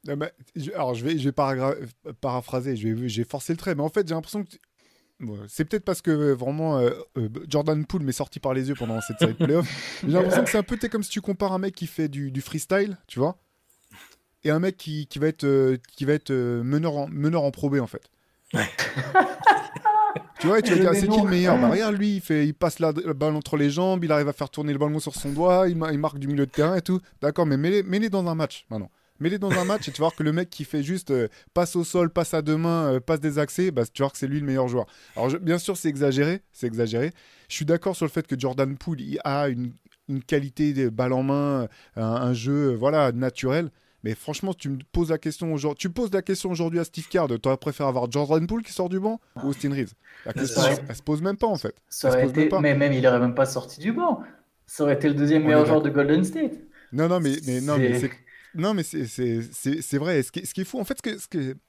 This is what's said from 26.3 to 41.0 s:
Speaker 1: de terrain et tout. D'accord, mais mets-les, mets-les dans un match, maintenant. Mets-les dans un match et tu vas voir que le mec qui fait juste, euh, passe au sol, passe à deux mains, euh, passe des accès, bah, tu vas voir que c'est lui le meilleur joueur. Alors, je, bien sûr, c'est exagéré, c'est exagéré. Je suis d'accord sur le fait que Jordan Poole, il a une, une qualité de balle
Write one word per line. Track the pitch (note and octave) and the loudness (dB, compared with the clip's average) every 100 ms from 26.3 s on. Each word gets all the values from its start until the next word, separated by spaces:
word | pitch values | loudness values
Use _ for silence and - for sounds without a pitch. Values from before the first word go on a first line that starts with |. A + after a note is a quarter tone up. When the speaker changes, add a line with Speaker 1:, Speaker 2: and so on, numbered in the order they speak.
| C#3+ | 0
Speaker 1:
de | C#3 | 0
terrain | - D#3 | 2 2
et | F#3 | 2
tout. | E3 F#3 - _ | 0 -2 -2 _
D'accord, | C#3+ D3 | -2 2
mais | D#3+ | 2
mets-les, | C3+ D#3+ G3+ | 2 2 2
mets-les | F#3+ G3 A3 | 2 0 0
dans | F#3+ F3 | 0 0
un | |
match, | D#3+ D#3 - _ | -2 -4 -6 _
maintenant. | A2 F#2 _ _ _ | -10 -10 _ _ _
Mets-les | D#3 G3+ | -2 0
dans | G3 | 0
un | F#3 | 0
match | F3+ G#3 - | 0 -2 -4
et | |
tu | C#3 | 0
vas | D#3+ | 0
voir | |
que | - | 2
le | D#3 | 0
mec | D#3+ F3 | 0 -2
qui | - | -8
fait | D3 D3+ | -4 -4
juste, | C#3+ F#3 - | -2 -4 0
euh, | C3 A2+ - _ | 0 0 -4 _
passe | - F3 F3+ | 0 0 -2
au | |
sol, | E3 F3+ E3+ | 0 2 2
passe | F3 E3 | 0 0
à | D#3+ | -2
deux | D3+ D#3 | 0 0
mains, | E3+ E3 D3+ | 2 2 2
euh, | C3 | 0
passe | B2 D#3 | 0 0
des | D3+ D3 | 0 0
accès, | D3 - F#3 | -2 0 0
bah, | C3 | 0
tu | A2+ - | -2 0
vas | |
voir | C#3 | -2
que | - | -2
c'est | C3+ | -4
lui | D3 | -2
le | |
meilleur | C#3+ C3 B2+ | 0 0 0
joueur. | A#2+ G#2 - - | 0 -4 -12 -14
Alors, | - B2 | -2 -2
je, | D#3 | 0
bien | E3 F3 | 0 0
sûr, | F#3 F#3 | -2 -2
c'est | D#3+ | -4
exagéré, | C#3 C#3+ C3 D3 F#3+ _ | 0 2 2 2 0 _
c'est | - B2 | -8 -6
exagéré. | A2+ A#2 A#2 D3+ - - _ _ | -2 -2 0 -2 -6 -20 _ _
Je | |
suis | - | -6
d'accord | D3+ E3 G3 | 0 0 0
sur | F3+ | -2
le | D#3 | -2
fait | - - | -2 -4
que | C3+ | -4
Jordan | C3 B2+ C3+ | -2 0 -2
Poole, | C3+ - D#3 | -2 -6 -6
il | C#3 D3+ | -6 -6
a | D3 C#3 C#3+ | -2 0 0
une, | B2 B2 - _ _ - | -2 -6 -10 _ _ -8
une | C3+ | -8
qualité | - D3 C#3 - D3+ | 0 -2 -2 -2 0
de | C3+ B2+ | 2 -2
balle | A2 | 0